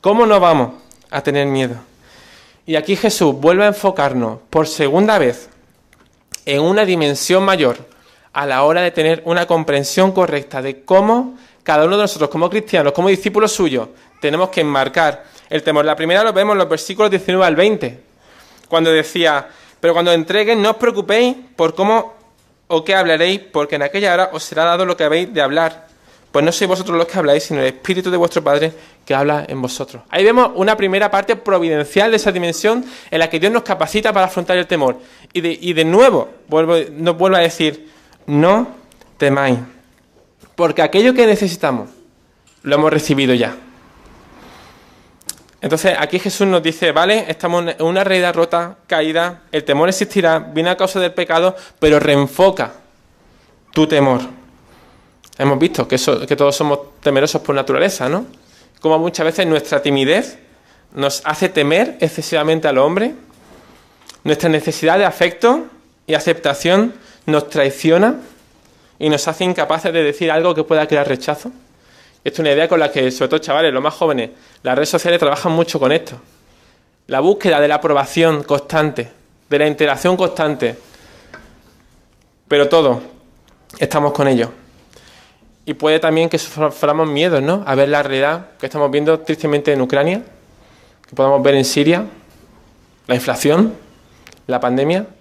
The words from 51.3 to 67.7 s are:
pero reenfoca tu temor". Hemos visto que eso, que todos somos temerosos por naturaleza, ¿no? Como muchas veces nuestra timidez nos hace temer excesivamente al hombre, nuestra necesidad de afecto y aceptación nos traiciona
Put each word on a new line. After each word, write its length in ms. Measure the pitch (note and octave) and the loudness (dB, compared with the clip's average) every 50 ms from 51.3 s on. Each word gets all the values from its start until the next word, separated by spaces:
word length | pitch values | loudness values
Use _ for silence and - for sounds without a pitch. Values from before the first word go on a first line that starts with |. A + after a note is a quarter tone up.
| E3 E3 E3+ F#3 F#3 F#3 - - - _ | 0 2 2 0 -2 -4 -16 -20 -10 _
pero 180 | - D3+ D3+ D3 | 2 4 4 4
reenfoca 760 | C#3+ D3 D3 C#3+ C#3+ C3+ - - F#3 G3 F#3+ F#3 C3 A2 - - - _ _ _ _ _ _ _ _ _ _ _ _ _ _ _ _ _ - | 4 4 2 2 2 0 2 4 4 4 4 2 -6 -8 -8 -18 -20 _ _ _ _ _ _ _ _ _ _ _ _ _ _ _ _ _ 0
tu 160 | D#3 D#3 D3+ | 0 0 2
temor". 320 | D#3 D3 C#3 C3+ B2+ A#2+ - - - - - - _ _ _ _ - _ _ _ _ _ _ _ _ _ _ - - _ | 4 2 4 4 2 0 -2 -8 -14 -20 -20 -20 _ _ _ _ -20 _ _ _ _ _ _ _ _ _ _ -20 -6 _
Hemos 200 | C#3 C#3+ C#3+ B2+ | 0 0 2 2
visto 300 | D#3 - - - - - | 0 0 0 -2 -4 -2
que 60 | - | -2
eso, 320 | B2+ - - C#3 A2 - | -2 0 0 -2 -2 0
que 100 | C3 D3 | -2 0
todos 180 | C3+ C#3+ C#3+ C#3+ | 2 2 0 2
somos 460 | - D#3+ D3 C#3+ C#3+ C#3+ - _ - | 0 -2 -2 -2 -2 -4 -12 _ -6
temerosos 400 | - D3+ C#3 C3+ C#3 D#3+ - D#3 | -2 0 0 2 0 0 -2 -4
por 140 | - - C#3+ | -4 -2 -2
naturaleza, 540 | C#3 C3+ - C3+ C3+ D#3+ G3 F#3+ - C3 B2+ | -2 0 -2 0 0 0 0 -2 -4 -4 -4
¿no? 180 | D3+ F#3 B3 - - _ _ _ _ _ _ _ _ _ | -4 -4 -6 -8 -16 _ _ _ _ _ _ _ _ _
Como 180 | - D#3 D#3 D#3 | 0 0 2 2
muchas 260 | E3 F3 E3+ - D#3+ | 0 -2 -4 -2 -2
veces 220 | D#3+ E3 G3+ F#3+ | -2 -2 -2 -2
nuestra 340 | E3+ D#3+ D3+ C#3+ - - C#3+ | 0 0 -2 -2 -2 -4 -2
timidez 580 | C#3+ D3 C#3+ C#3 C3+ C3+ D#3+ G3+ B3 - - - _ _ _ _ _ _ _ _ _ _ - | 0 0 0 0 2 2 2 0 0 -4 -12 -20 _ _ _ _ _ _ _ _ _ _ -8
nos 300 | C#3 C#3 C#3 C#3 - - | -4 -4 -4 -4 -4 -4
hace 240 | D3+ D3+ - - - | -6 -4 -2 -2 -2
temer 480 | - D#3 D3 C#3+ D#3 F3+ A3+ D#4 - - | 0 0 0 2 2 2 0 0 -2 -4
excesivamente 680 | - D#3+ - - D#3 - - D#3+ D3+ D#3 D#3+ D#3+ D#3 D#3 | -4 -4 -4 -6 -8 -4 -2 -2 0 0 -2 0 0 0
al 100 | C#3 B2+ | 2 2
hombre, 360 | C3+ D3+ E3+ G3 G#3+ B3+ D#4 - - _ - _ _ - - - - _ - - _ _ _ _ _ _ - _ _ | 2 2 0 0 -4 -4 -6 -10 -20 _ -20 _ _ -20 -20 -20 -20 _ -20 -20 _ _ _ _ _ _ -20 _ _
nuestra 240 | C#3+ D3+ D3+ - E3+ | -2 -2 0 0 0
necesidad 500 | D#3 D3+ D3+ - D#3 - - D#3+ E3 F#3+ | 0 0 -2 -4 -6 -2 0 2 2 2
de 80 | G3+ | 2
afecto 600 | F#3 - - F3 F3 F3 - - A#3 B3+ D#4+ E4 - - - _ _ _ _ _ | 0 0 0 -2 -2 -2 0 0 2 2 2 -2 -10 -18 -20 _ _ _ _ _
y 80 | - D#3 | -2 -2
aceptación 800 | D3 - - D#3+ - - D3 C#3 C#3 - E3+ F3+ G3 G#3+ A#3+ A#3+ - - - - _ _ | -2 0 0 -2 -2 -2 -4 -4 -2 0 2 2 2 2 0 -4 -10 -20 -20 -20 _ _
nos 240 | - D3+ D3+ D3 - | -2 0 0 -2 -2
traiciona 640 | - D#3 C#3 C#3 | -2 0 0 0